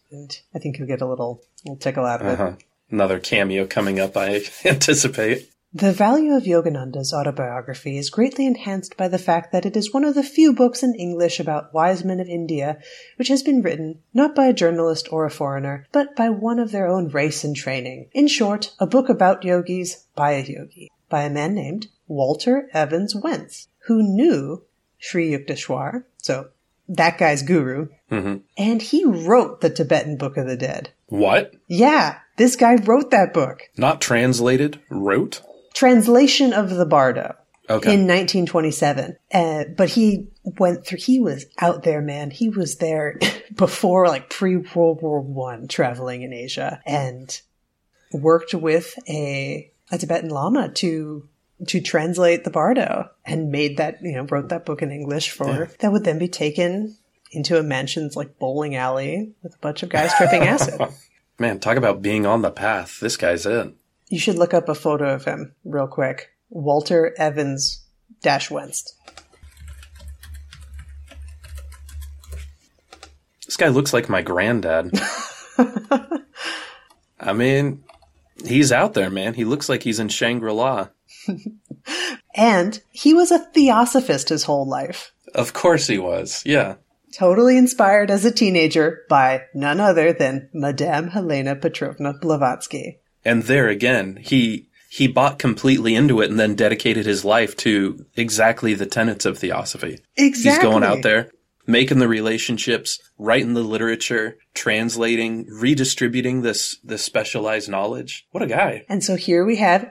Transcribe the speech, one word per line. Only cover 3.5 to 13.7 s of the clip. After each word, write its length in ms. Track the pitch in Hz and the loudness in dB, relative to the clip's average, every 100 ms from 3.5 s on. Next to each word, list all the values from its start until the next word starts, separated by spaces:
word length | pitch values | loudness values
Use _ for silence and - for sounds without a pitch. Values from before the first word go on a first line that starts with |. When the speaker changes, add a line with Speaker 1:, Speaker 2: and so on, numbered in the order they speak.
| 95 95 | 0 -2
Speaker 2:
coming 320 | - 101 95 | -2 -2 -2
up, 180 | 95 98 | -2 -2
I 280 | 98 104 101 | -2 -2 -6
<laughs> 100 | - | -4
anticipate. 840 | - 143 - 147 131 - 110 127 - _ _ | 0 2 2 2 0 -2 -2 -2 -6 _ _
Speaker 1:
The 180 | 165 196 | -2 0
value 400 | 190 214 285 302 | 4 4 4 4
of 100 | 277 | 2
Yogananda's 680 | 185 170 165 143 131 143 135 | 2 2 2 -2 -6 -8 -6
autobiography 840 | 160 143 139 127 123 123 131 139 139 | -4 -2 -4 -6 -8 -10 -12 -10 -8
is 100 | 139 | -4
greatly 380 | - 254 - 269 | 0 0 2 0
enhanced 500 | 240 - 190 185 - | 0 -4 -8 -8 -6
by 120 | 185 | -2
the 100 | 180 | -2
fact 320 | 185 170 175 | 0 -2 0
that 140 | 185 196 | -2 -2
it 100 | 214 | -2
is 160 | 214 | -2
one 120 | 269 | 0
of 100 | 294 | 0
the 80 | 285 | 0
few 300 | 277 - 311 | 0 4 4
books 280 | 254 240 240 | 6 2 2
in 100 | 262 | -2
English 440 | 220 175 170 175 170 | -2 -4 0 0 0
about 340 | 156 151 - | -4 -4 -4
wise 300 | 160 175 185 | 0 2 2
men 160 | 185 185 | -2 -4
of 80 | 180 | -6
India 500 | 170 165 156 139 151 - - - - | -6 -6 -4 -4 -8 -14 -20 -14 -6
which 100 | 254 | 0
has 140 | 269 | 0
been 180 | 269 269 | 2 2
written 380 | 180 | 0